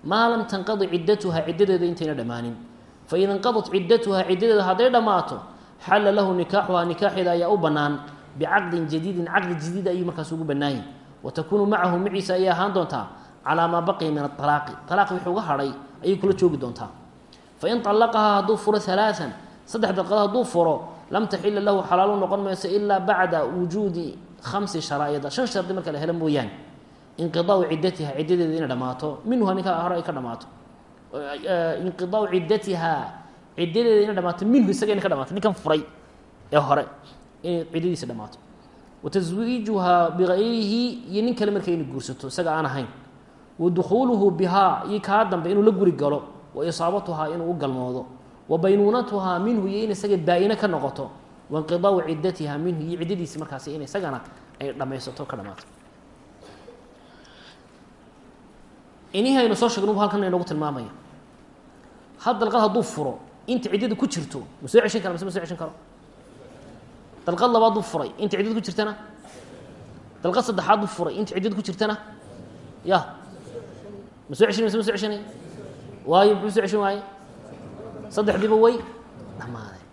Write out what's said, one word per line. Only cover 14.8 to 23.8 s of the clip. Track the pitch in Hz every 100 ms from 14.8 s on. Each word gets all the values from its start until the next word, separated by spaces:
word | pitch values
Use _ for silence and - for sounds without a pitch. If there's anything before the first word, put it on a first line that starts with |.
| -
talaaqi | 185 190
wixii | 185 180
uga | 165
hadhay | 170 139 139 - - -
ayay | 160 196
kula | 196 190
joogi | 180 143
doontaa. | 127 120 107 - - - - - - -
"Fa | 170
in | 233
tallaqahaa," | 208 208 233 226 214 202
hadduu | 190 220
furo, | 208 208
"halaathan," | 196 185 214 190 143 - - -
saddex | - 240 190 185
dalqad | 175 214 202
hadduu | 226
furo, | 226 170 165 135 - - -
"lam | 202 220
taxilla | 185 202 202
lahu," | 208 202 139
xalaal | 185 196
u | 202
noqon | 185 202
mayso, | 196 185 185
"ilaa | 202 208 196
bacda | 180 185 180 165 127
wujuudi | 180 175 190